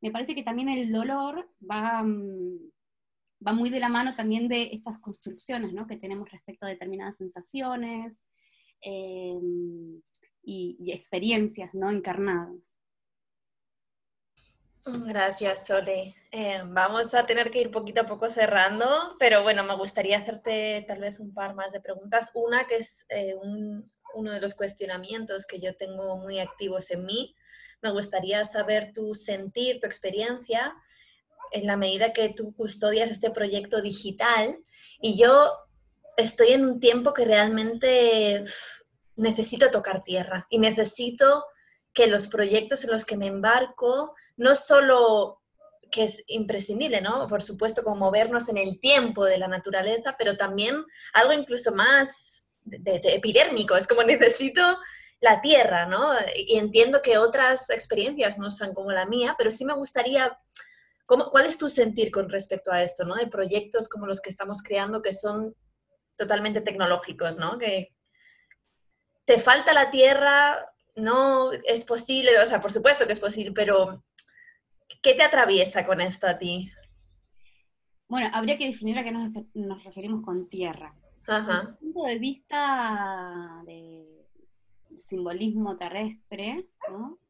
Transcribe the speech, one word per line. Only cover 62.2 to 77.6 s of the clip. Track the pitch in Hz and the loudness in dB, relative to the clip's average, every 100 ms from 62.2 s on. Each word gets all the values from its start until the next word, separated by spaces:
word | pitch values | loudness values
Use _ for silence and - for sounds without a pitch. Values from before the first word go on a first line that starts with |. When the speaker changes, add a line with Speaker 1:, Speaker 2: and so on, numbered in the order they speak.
| 190 | -4
Speaker 2:
respecto | 196 196 185 - | -6 -6 -8 -2
a | 180 | 0
esto, | 175 - 175 | -2 -2 -6
¿no? | 196 | -4
De | 233 | -4
proyectos | 214 190 202 208 226 220 | -4 -2 -2 -2 -4 -4
como | 214 202 | -10 -8
los | 196 | -8
que | 196 | -8
estamos | 190 196 202 | -12 -10 -10
creando | - 202 202 220 | -4 -4 -2 -4
que | 214 | -4
son | 190 208 208 220 220 _ _ _ _ _ _ | -4 -6 -4 -6 -12 _ _ _ _ _ _
totalmente | 208 208 208 214 | -2 -2 0 -4
tecnológicos, | 208 196 180 180 - - 170 165 | -4 -2 0 0 -2 -6 -6 -4
¿no? | 165 240 | -6 -4
Que | 226 190 185 _ _ _ _ _ _ _ _ _ _ _ _ _ - | -4 -4 -6 _ _ _ _ _ _ _ _ _ _ _ _ _ 4
te | 240 | 6
falta | - 269 311 | 8 4 6
la | 302 269 | 4 4
tierra, | 269 262 277 285 285 294 294 - _ _ - | 6 6 8 4 6 4 2 -8 _ _ -6
no | 220 247 269 262 262 | 0 4 4 4 0
es | 226 - 233 - | -2 -2 -2 0
posible, | 233 - 262 254 233 | -6 -2 2 6 6
o | 226 | 6
sea, | 208 | 2
por | 202 | -2
supuesto | 208 226 277 226 | 2 4 4 2
que | |
es | 208 | 0
posible, | 202 214 196 | -2 -4 -6
pero | 202 202 196 190 185 _ - - _ - _ _ _ _ - | -2 2 4 2 -2 _ -20 -20 _ -20 _ _ _ _ 0
¿qué | - | 4
te | 254 | 6
atraviesa | 302 311 226 196 190 202 180 | 6 6 4 6 4 0 0
con | 185 | 0
esto | 185 185 190 | -2 -2 -2
a | 180 | -2
ti? | 180 180 190 - - _ _ _ _ _ - _ | -4 -8 -10 -18 -20 _ _ _ _ _ -20 _